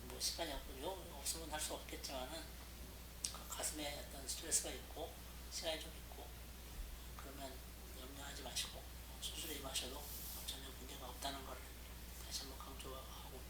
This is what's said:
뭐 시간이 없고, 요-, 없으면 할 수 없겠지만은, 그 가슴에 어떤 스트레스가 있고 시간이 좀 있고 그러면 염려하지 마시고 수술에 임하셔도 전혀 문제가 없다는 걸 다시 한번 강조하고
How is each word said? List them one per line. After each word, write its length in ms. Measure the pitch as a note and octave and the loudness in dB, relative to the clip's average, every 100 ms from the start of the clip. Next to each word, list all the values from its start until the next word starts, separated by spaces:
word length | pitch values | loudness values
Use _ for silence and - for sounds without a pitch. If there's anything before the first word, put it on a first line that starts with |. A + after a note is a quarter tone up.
뭐 160 | - C3+ | -2 4
시간이 320 | - - E3 | 4 6 4
없고, 260 | C3+ B2+ B2+ | 4 0 0
요-, 340 | D#3 F#3+ E3+ E3 | 0 0 -2 0
없으면 320 | - D#3 D#3 | 2 2 2
할 80 | D3+ | 2
수 140 | - | 4
없겠지만은, 680 | D3 - D#3+ - C3+ B2+ D#3+ D3 - - - - - - - - | 2 0 -2 0 2 0 0 -2 -4 -6 -4 -4 -4 -6 0 2
그 140 | - - | 2 -2
가슴에 560 | - - D#3 D3 C#3 - | 2 4 4 2 2 -2
어떤 200 | C#3 - | -4 0
스트레스가 420 | - D#3+ - E3 | 0 8 8 8
있고 420 | - - D3 E3 - - - - | 0 -2 -2 -2 -2 -4 -4 -2
시간이 300 | - E3+ D#3+ | 2 4 4
좀 80 | - | 2
있고 380 | - - - - - - - - - - - - - | -4 -4 -4 -4 -4 -6 -6 -4 -2 -2 -2 -4 -4
그러면 340 | D3+ C#3 C3+ - - - - - | -4 -2 -2 -2 -4 -6 -6 -4
염려하지 440 | B2+ C#3 C3+ - | -4 -4 -2 -2
마시고 400 | - - - - - - - - | 0 2 2 0 -4 -6 -4 -2
수술에 360 | - - - C#3+ | 0 0 0 2
임하셔도 440 | - - - C3 - - - - - | 2 2 2 0 -2 -2 -2 -2 0
전혀 240 | - - - | -2 -2 -4
문제가 300 | - - B2+ | -4 -4 -2
없다는 360 | - C#3 C#3 | 0 2 2
걸 140 | C3 B2 - - - - - - | -2 -4 -4 -6 -6 -4 -4 -4
다시 180 | - - | 0 0
한번 180 | - - | 0 -2
강조하고 800 | - - - C3 C3+ - - C3 - | -4 -2 -2 -2 -4 -4 -4 -4 -4